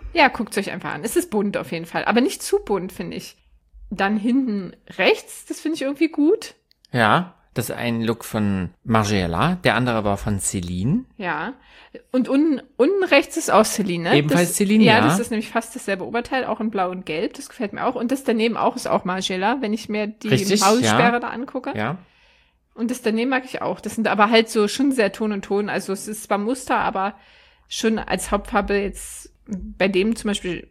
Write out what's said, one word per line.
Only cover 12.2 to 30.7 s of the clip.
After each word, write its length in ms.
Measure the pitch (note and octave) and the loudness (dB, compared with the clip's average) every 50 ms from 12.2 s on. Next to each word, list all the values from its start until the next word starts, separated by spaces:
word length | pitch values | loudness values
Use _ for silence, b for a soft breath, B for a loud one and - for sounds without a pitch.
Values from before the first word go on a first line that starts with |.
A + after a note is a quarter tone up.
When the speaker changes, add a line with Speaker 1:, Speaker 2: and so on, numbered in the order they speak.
| A#3+ - | 0 2
Speaker 1:
unten, 320 | C4 C4+ D4+ E4 C#4 - - - _ - | 2 2 4 2 2 0 -4 -12 _ 2
unten 260 | A#3+ D#4+ G4 G4+ F#4 | 2 2 4 2 2
rechts 320 | - D4 C#4 - - - | 4 4 4 2 2 -6
ist 160 | E4 - - | -6 -2 2
auch 140 | - G3 A3 | 4 4 4
Celine, 440 | - - - G3+ G3+ F3 E3+ E3 E3+ | 4 0 -2 -2 -2 -2 -2 0 4
ne? 60 | F3 D3 | 4 4
Speaker 2:
Ebenfalls 320 | D3 D3+ - F3 F3 F3 | 4 4 4 4 4 2
Speaker 1:
Das, 80 | F3 - | 2 0
Speaker 2:
Celine, 280 | G#3 G3 G#3+ A3 A3 | 2 4 6 8 8
Speaker 1:
ja, 140 | A#3+ G#3+ - | 8 8 6
Speaker 2:
ja. 20 | |
Speaker 1:
das 180 | G#2+ - E3 G3 | 6 4 4 2
ist 100 | A#3 - | 0 -2
nämlich 200 | A#3 G#3+ - - | -4 -4 -4 -2
fast 260 | - A#3 A3+ - - | -4 -4 -4 -4 -12
dasselbe 300 | A#3+ - - G3 F#3+ F3 | -10 -4 -4 -4 -4 -4
Oberteil, 400 | A2+ G#3+ A#3 A#3+ - - C4 - | -4 -4 -4 -4 -2 -4 -4 -2
auch 160 | - A3 - | -2 -4 -4
in 100 | G#3+ A3+ | -4 -4
Blau 180 | G#3+ G3+ F#3 F3+ | -2 -2 -2 -2
und 160 | F#3 F#3 F#3 | -4 -6 -8
Gelb. 280 | - D#3 D#3 G3+ D4 - | -6 -4 -4 -4 -4 -6
Das 160 | - C4+ - | -10 -16 -18
gefällt 240 | - - A#3+ G3 - | -8 -8 -8 -6 -6
mir 120 | - - | -2 -2
auch. 100 | A#3 C4 | -2 -2
Und 180 | B3 A3+ A3+ C4 | -2 -2 -2 -2
das 100 | C4+ - | -2 0
daneben 320 | - A3 A3 A3 A#3 A3 | 0 0 2 2 0 0
auch 220 | - C#3 G#3 - B3 | 2 0 0 0 -2
ist 100 | - - | -2 0
auch 160 | - G3+ - | 0 0 0
Margiela, 540 | F3+ F#3 F#3+ F#3+ - F#3+ F#3 F#3+ G#3+ A#3+ C#4 | -2 -4 -4 -4 -4 -4 -2 0 0 0 0
wenn 140 | B3+ G#3 G#3+ | -2 -4 -4
ich 160 | A3 - - | -4 -4 -6
mir 180 | G#3 G#3+ G#3+ G#3 | -4 -4 -4 -4
die 220 | G#3+ - - G#3+ | -6 -8 0 2
Speaker 2:
Richtig, 320 | C3+ G3+ F#3+ G3+ G3 G#3 | 2 2 4 2 2 4
Speaker 1:
Maulsperre 520 | F#3+ G3 A3 B3 B3+ A3 G#3+ - C4 A#3+ A#3+ | 6 6 4 6 4 4 4 4 4 2 2
Speaker 2:
ja. 60 | A#3+ | 0
Speaker 1:
da 80 | B3 - | -4 -6
angucke. 460 | - A3+ B3 - - C4 B3+ C#4 - | -8 -8 -10 -8 -8 -8 -8 -6 -6
Speaker 2:
Ja. 220 | G#3+ - A#2+ D#3 F#3 b b b b b b b b b b b b _ _ _ | -4 -4 -4 -6 -8 b b b b b b b b b b b b _ _ _
Speaker 1:
Und 180 | - A#3 A3+ | -6 -4 -4
das 100 | B3 B3+ | -4 -2
daneben 280 | - A3 G#3+ A3+ A#3 C4+ | -2 -2 0 0 0 0
mag 140 | C4+ C4 C4 | 0 -2 -2
ich 180 | C4 - - | -4 -8 -6
auch. 200 | - C#3+ F#3+ - | -4 -4 -4 -6
Das 140 | - G#3 - | -8 -8 -6
sind 120 | A3+ A3 - | -2 0 0
aber 220 | - G3+ G#3 A3 | 4 4 4 6
halt 200 | A#3+ A3+ A3+ A3+ | 6 4 4 4
so 200 | - A3+ G#3 G#3 | 2 0 0 2
schon 240 | - - C4+ C#4+ C4 | 2 0 0 2 2
sehr 180 | A#3+ G#3 G3 | 2 2 0
Ton 220 | - - A3+ G#3+ G#3 | 0 -2 -4 -4 -4
und 100 | G3 F#3+ | -4 -4
Ton. 260 | - G3 G3+ G#3 G3 | -2 -2 0 0 0
Also 220 | C#3 E3 - - | -2 -4 -4 -4
es 160 | F#3+ G3 - G#3+ | -6 -6 -6 -10
ist 160 | G#3+ - - | -10 -12 -4
zwar 140 | - G#3+ G3 | -2 -2 0
Muster, 400 | G3+ A3 C4+ C4 - - B3+ G#3+ | 0 -2 -4 -4 -2 -2 0 0
aber 380 | - - - G3 F#3+ G3+ - b b b b b b b b b b b | 0 0 0 -2 -2 -4 -4 b b b b b b b b b b b
schon 320 | - - - A3+ A3 G#3+ | -8 -2 0 0 0 0
als 320 | - - - F#3 - - | -2 -4 -4 -4 -2 -2
Hauptfarbe 440 | - G3+ G#3 - - G#3 G3+ G3+ G3+ | -2 -2 -2 0 0 0 0 2 0
jetzt 580 | G3+ G3+ G3+ G#3 - - - - - - - _ _ _ - | 0 -2 -2 -6 -10 -14 -14 -16 -18 -18 -20 _ _ _ -10
bei 420 | G#3 F#3 F#3+ G#3+ G#3 - F3+ G3 | -10 -10 -10 -12 -4 -2 0 2
dem 260 | F#3+ F3+ G3 A3 A#3 | 2 2 2 2 0
zum 140 | - - G#3+ | -2 -2 -4
Beispiel 400 | G3+ - - F#3 E3+ - - - | -4 -2 -4 -6 -6 -6 -10 -14